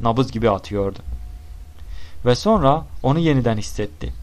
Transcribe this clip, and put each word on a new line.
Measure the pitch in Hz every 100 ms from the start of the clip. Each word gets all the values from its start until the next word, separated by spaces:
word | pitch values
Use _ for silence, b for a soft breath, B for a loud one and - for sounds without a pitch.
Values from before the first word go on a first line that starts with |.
nabız | 117 117 123
gibi | 113 113
atıyordu. | 98 - 101 98 92 - - - - - - - - B B B B
Ve | 160
sonra | 165 202 220 135 156 151 -
onu | 131 151
yeniden | 165 135 117 107
hissetti. | - - 101 - - -